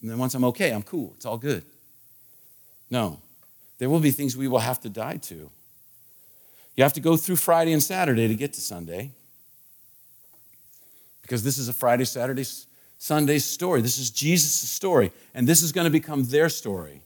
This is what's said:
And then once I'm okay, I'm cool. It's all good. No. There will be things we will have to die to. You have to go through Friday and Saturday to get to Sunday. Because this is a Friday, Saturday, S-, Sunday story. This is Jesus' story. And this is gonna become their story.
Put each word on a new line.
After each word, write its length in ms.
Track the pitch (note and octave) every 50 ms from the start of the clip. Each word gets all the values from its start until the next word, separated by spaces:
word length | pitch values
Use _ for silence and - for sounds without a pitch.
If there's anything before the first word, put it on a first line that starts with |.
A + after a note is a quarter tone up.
And 100 | - A2
then 80 | A2+ A#2+
once 160 | B2+ B2+ -
I'm 80 | C3 B2+
okay, 280 | B2 A#2+ - G3 D#3+ A#2
I'm 100 | G#2 G2+
cool. 300 | - - E3+ B2+ F2 -
It's 100 | - -
all 100 | A#2+ G#2+ A#2
good. 260 | A#2 D3 C3+ F2+ - - _ _ _ _ _ _ _ _ - - - - - - - - - - - - _ - _ _
No. 300 | B2 B2+ A2+ F#2+ D#2 D2+ - _ _ _ _ _ - - - - - -
There 100 | B2+ B2+
will 100 | D3+ E3+
be 100 | D#3 D3
things 260 | B2+ - C#3+ C3+ A#2+
we 120 | B2+ C3+ C3+
will 100 | B2 B2
have 220 | A2 A#2+ B2+ -
to 80 | - A#2
die 300 | G2 A2+ G#2+ C3 - -
to. 320 | - - F2+ D#2+ D2+ - - - - - _ - - - - - - - _ - _ _ _ - - - _ - - _ -
You 80 | - C3
have 120 | D3 C#3+
to 60 | D#3
go 160 | C3 D#3+ E3
through 200 | D#3+ D#3+ - F#3
Friday 360 | E3 - - E3+ E3 E3 E3 D#3+
and 100 | D3+ C#3
Saturday 440 | - F#3+ F#3 F#3 D#3 B2+ A2+ A2+
to 80 | A2 A2+
get 200 | G#2+ C3+ C3+ -
to 60 | -
Sunday. 520 | - - G#2 F2 E2+ E2 E2+ F2+ A2 C#3 B2+ _ _ _ _ - - - - - _ _ - - - - _ _ _ - - _ _ _ - - - _ _ _ - - - - _ _ _ - _ _ - _ -
Because 220 | - B2+ A#2 G#2
this 140 | C#3 C3+ C3
is 100 | C3 A#2
a 40 | A#2+
Friday, 340 | - - B2 A#2+ B2 C3
Saturday, 360 | A#2+ - C3 A#2+ B2+ C3+ B2+ C3+
S-, 240 | - - - - _ _ _ _ _ _ _
Sunday 400 | - - D#3 D3+ D3 C#3+ D3 D3
story. 420 | C#3 - - - F3 F3+ F3 C3 A2
This 160 | B2 B2 C3
is 120 | C3 A#2+
Jesus' 580 | A2 - C#3 D3+ F3 F3+ D#3+ - - - - -
story. 440 | - - - F#3+ F3 C#3 G#2+ F2+ - - - _ _
And 120 | B2+ B2
this 160 | B2+ E3 D#3 E3+
is 100 | E3 C#3+
gonna 180 | F3+ E3+ E3
become 340 | D3 D#3 D3+ - D3+ C#3 C3
their 240 | A#2+ B2+ D3 D#3 E3
story. 540 | D#3 - - A2+ G2 F#2 E2+ D2 C#2+ C#2+ D2